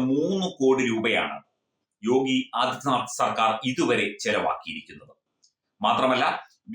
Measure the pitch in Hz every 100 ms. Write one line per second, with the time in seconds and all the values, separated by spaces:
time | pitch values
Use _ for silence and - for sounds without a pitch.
0 | 131 143 170 196 180 - 131 131 120 110
1 | 113 92 - - - _ _ _ _ _
2 | 107 131 135 131 - 117 131 - 139 123
3 | - - 107 113 110 110 127 131 131 110
4 | 98 - 110 101 85 - - - - -
5 | - - _ _ _ _ _ _ 107 139
6 | 131 127 156 - - _ -